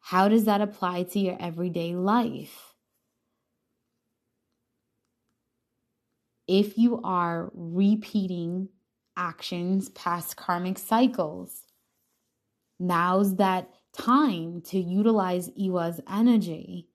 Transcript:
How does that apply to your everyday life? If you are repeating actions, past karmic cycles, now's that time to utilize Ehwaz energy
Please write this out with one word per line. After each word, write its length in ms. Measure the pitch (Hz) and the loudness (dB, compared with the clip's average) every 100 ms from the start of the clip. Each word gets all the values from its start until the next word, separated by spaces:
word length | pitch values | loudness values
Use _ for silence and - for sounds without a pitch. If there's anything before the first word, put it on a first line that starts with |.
How 280 | - 180 196 | 0 2 6
does 160 | 226 | 6
that 160 | 220 202 | 4 2
apply 440 | 208 208 180 180 | 0 -4 -4 -4
to 140 | 180 208 | -4 -2
your 180 | 190 - | -2 -2
everyday 560 | 175 165 180 170 170 | -8 -4 -4 -4 -4
life? 800 | 175 185 233 233 135 151 - - _ _ _ _ _ _ _ _ _ _ _ _ _ _ _ _ _ _ _ _ _ _ _ _ _ _ _ _ _ _ _ _ _ _ _ _ _ - | -2 0 2 0 -6 -14 -20 -20 _ _ _ _ _ _ _ _ _ _ _ _ _ _ _ _ _ _ _ _ _ _ _ _ _ _ _ _ _ _ _ _ _ _ _ _ _ 0
If 300 | 190 208 - | 2 2 4
you 220 | 233 233 | 2 2
are 460 | 240 180 170 170 175 | -2 -2 0 -2 -6
repeating 1160 | - 170 175 196 220 208 214 190 175 170 180 190 _ _ _ _ - | -10 -6 2 4 2 0 -4 -2 -4 -4 -4 -6 _ _ _ _ -8
actions, 760 | 175 160 - 180 175 190 190 | -8 -8 -8 -6 -2 -2 -2
past 460 | - - 175 165 - | -8 -4 -4 -6 -12
karmic 420 | - 175 180 185 | -4 -2 -2 -6
cycles, 840 | - 226 254 247 160 180 180 - - _ _ _ _ _ _ _ _ _ _ _ | 0 4 4 2 -4 -6 -14 -16 -20 _ _ _ _ _ _ _ _ _ _ _
now's 580 | 180 170 175 190 202 190 | -2 0 2 2 2 2
that 340 | 190 185 180 _ _ | 2 2 -4 _ _
time 720 | - - 262 294 175 165 175 | -10 2 4 4 0 -6 -10
to 180 | 165 190 | -4 -4
utilize 680 | 175 185 214 220 185 180 175 | 0 2 4 4 2 -2 -4
Ehwaz 500 | - 190 180 170 170 - | -4 -2 0 -2 -6 -8
energy 800 | 196 233 233 175 160 - 180 - | 2 4 4 2 -6 -12 -14 -16